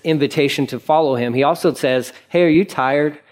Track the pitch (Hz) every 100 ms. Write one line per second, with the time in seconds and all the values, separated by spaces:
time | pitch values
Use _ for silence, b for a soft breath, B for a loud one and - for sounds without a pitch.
0 | 165 156 143 160 143 - 135 123 - 156
1 | 156 127 120 123 139 170 180 127 139 127
2 | 117 B B 170 175 160 196 - 131 143
3 | 151 147 b